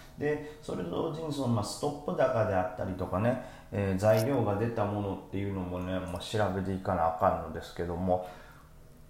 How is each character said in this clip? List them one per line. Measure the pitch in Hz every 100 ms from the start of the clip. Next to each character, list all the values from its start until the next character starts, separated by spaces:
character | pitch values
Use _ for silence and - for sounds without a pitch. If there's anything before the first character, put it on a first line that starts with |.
| - -
で、 | 147 151 - -
そ | - 180
れ |
と | 170
同 | 175 165
時 | 151
に | 156
そ | 143
の、 | 123
ま | 117
あ、 |
ス | 98 -
ト | 147 - -
ッ |
プ | 160
高 | 127 110 101
で |
あ | 95 90
っ | -
た |
り | 95
と | 90 90
か | 92
ね、 | 117 123 - - -
え | 104 98 95
ー、 |
材 | 107 113 123
料 | 135
が | 104 98
出 | 117
た | 113
も | 101 104
の | 101 92
っ | -
て | 98
い | 98
う |
の | 95
も | 90 90
ね、 | 90 92
ま | 90 87
あ、 |
調 | - 110 98
べ | 95
て | 95
い | 92
か | 101 87
な | 82 82
あ |
か | 95 85
ん |
の | 80
で | 80
す | -
け | - 87
ど | 87
も、 | 92 90 - - - - - - - - -